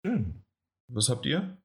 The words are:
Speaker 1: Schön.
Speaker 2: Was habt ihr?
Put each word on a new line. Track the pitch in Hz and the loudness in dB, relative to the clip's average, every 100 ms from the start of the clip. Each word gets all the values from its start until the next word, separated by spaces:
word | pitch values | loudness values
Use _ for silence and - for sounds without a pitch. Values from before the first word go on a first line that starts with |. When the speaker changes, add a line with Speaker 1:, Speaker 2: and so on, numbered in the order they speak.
Speaker 1:
Schön. | 185 233 98 - - _ _ _ - | -2 0 0 -4 -14 _ _ _ -8
Speaker 2:
Was | 123 107 | 0 2
habt | 123 | 2
ihr? | 135 156 190 - | 2 0 0 -8